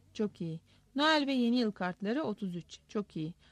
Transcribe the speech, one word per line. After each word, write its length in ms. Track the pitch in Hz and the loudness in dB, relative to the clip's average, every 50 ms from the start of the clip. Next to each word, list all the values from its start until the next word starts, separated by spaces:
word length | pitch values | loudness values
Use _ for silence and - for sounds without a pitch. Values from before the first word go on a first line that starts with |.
| _ _ - | _ _ -6
Çok 280 | - 214 202 - - | -2 -2 -2 -2 -4
iyi. 200 | 175 165 160 165 - _ _ _ _ _ - | -8 -8 -8 -8 -12 _ _ _ _ _ -2
Noel 320 | 269 294 311 320 302 285 269 | 0 2 4 4 4 4 2
ve 60 | 277 | 2
Yeni 240 | 254 240 233 240 254 | 2 4 4 4 4
Yıl 140 | 233 214 | 2 2
kartları 520 | - - 190 180 180 - 196 202 240 294 311 | 0 -2 -4 -4 -4 -4 -2 -2 -2 -2 -2
otuz 320 | 247 208 - 208 185 175 | -4 -4 -4 -4 -6 -6
üç. 240 | 170 - - - - _ - | -6 -10 -12 -16 -20 _ -8
Çok 280 | - 214 202 - - | -6 -6 -6 -4 -6
iyi. 180 | 165 156 160 175 _ - - | -6 -6 -6 -8 _ -18 -20